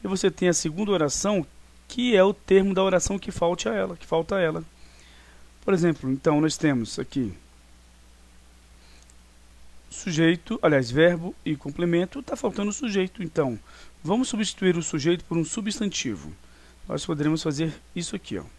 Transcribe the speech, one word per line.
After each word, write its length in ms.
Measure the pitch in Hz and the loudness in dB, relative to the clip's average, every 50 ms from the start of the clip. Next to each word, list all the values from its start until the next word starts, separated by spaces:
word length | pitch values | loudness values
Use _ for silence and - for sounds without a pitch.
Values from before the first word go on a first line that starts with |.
E 60 | - 196 | -4 -4
você 220 | 190 185 - 196 | -4 0 0 0
tem 180 | 165 - 185 180 | 0 2 2 2
a 60 | 170 | 2
segunda 360 | - - 170 151 180 214 202 | 2 -2 -4 -4 -2 -2 0
oração, 560 | 196 175 156 139 - - - 202 214 190 147 - - - - - - - - | 2 2 2 0 0 -2 -2 0 0 0 -2 -4 -12 -20 -20 -20 -20 -20 -20
que 300 | - - - 240 247 233 | -12 -6 -2 0 4 6
é 80 | 190 185 | 6 6
o 80 | 196 | 6
termo 420 | 208 - - - 190 196 190 196 190 | 4 -2 2 6 6 6 6 6 2
da 80 | 185 | 2
oração 360 | 190 190 185 175 - - 196 196 | 2 4 2 2 0 0 -4 -4
que 120 | - - | -6 -8
falte 380 | 180 - 175 170 175 170 - 220 | -4 -2 0 0 0 -2 -2 -2
a 60 | 226 | -2
ela, 220 | 208 190 185 175 | -2 -2 -4 -6
que 100 | 170 - | -12 -6
falta 300 | - - 165 165 - 202 | -2 -2 -2 0 0 0
a 40 | 196 | 0
ela. 240 | 175 160 156 165 160 - - - - - - - - - - - - - - - - - - - | 0 0 -2 -4 -8 -10 -18 -20 -20 -20 -20 -20 -20 -20 -20 -20 -20 -20 -20 -20 -20 -20 -20 -8
Por 120 | - - 196 | 0 0 2
exemplo, 360 | 175 170 175 156 143 - 131 | 4 4 2 2 0 -2 -4
então, 300 | 131 135 - 160 151 147 | -4 0 2 2 4 4
nós 160 | 156 156 - | 2 2 0
temos 420 | - - 156 139 123 113 110 - - | 2 2 2 2 2 -2 -4 -6 -8
aqui 360 | 131 - - 139 127 104 87 - - - - - - - - - - - - - - - - - - - - - - - - - - - - - - - - - - - - - - - - - - - - - - - - - - - | -8 -6 -4 -4 -4 -4 -6 -10 -18 -20 -20 -20 -20 -20 -20 -20 -20 -20 -20 -20 -20 -20 -20 -20 -20 -20 -20 -20 -20 -20 -20 -20 -20 -20 -20 -20 -20 -20 -20 -20 -20 -20 -20 -20 -20 -20 -20 -20 -20 -20 -20 -20 -20 -20 -20 -20 -20 -18
sujeito, 680 | - - - 196 160 151 165 165 175 170 - - 220 214 | -18 -10 -8 -4 0 4 4 4 4 2 -2 -8 -6 0
aliás, 260 | - 165 151 135 127 117 | 2 4 4 4 2 2
verbo 460 | 120 143 165 175 175 165 165 180 - - - | 4 4 6 6 4 2 -4 -8 -10 -10 -6
e 120 | 165 156 | -6 -6
complemento, 680 | 139 - 143 143 - 175 175 170 170 185 185 - 277 | -6 -6 -10 -6 -4 -2 0 2 2 0 0 -6 -14
tá 140 | - - - | -8 -8 -8
faltando 340 | - - 220 185 - 202 - | -4 -4 -4 -4 -2 -4 -4
o 20 | |
sujeito. 500 | 202 - 285 233 196 196 185 185 - - | -4 -4 -6 -2 0 0 -2 -2 -4 -10
Então, 360 | 185 156 - 165 147 131 117 98 - - - - - - - - - | -10 -4 -2 -2 0 0 -2 -8 -12 -18 -20 -20 -20 -20 -20 -12 -4
vamos 240 | 147 196 233 254 - | -2 0 0 0 -2
substituir 480 | - 214 220 - - - 190 185 175 | -2 -2 -2 -4 -4 2 2 2 2
o 60 | 170 | 2
sujeito 420 | 160 - - 156 131 165 175 165 - | 0 -2 -4 -2 0 0 0 0 -2
por 120 | - 165 | -4 -2
um 80 | 170 160 | -2 -2
substantivo. 880 | 160 - 233 208 214 208 - 220 196 - - - 131 104 80 71 76 78 - - - - - - - - - - - | -2 -4 -6 -4 -4 -4 -2 -4 -4 -4 -4 -4 -4 -6 -6 -8 -14 -16 -16 -20 -20 -20 -20 -20 -20 -20 -18 -10 -8
Nós 160 | - 147 - | -8 -6 -4
poderemos 380 | - 165 143 147 151 156 156 | -4 -4 0 2 2 0 0
fazer 320 | - 165 143 139 165 160 147 - - - - | 0 -4 -2 -2 -2 -4 -4 -8 -18 -12 -10
isso 200 | 180 170 - - | -8 -8 -6 -8
aqui, 240 | 190 - - 117 92 | -10 -8 -8 -8 -8
ó. 60 | 76 - - | -8 -10 -18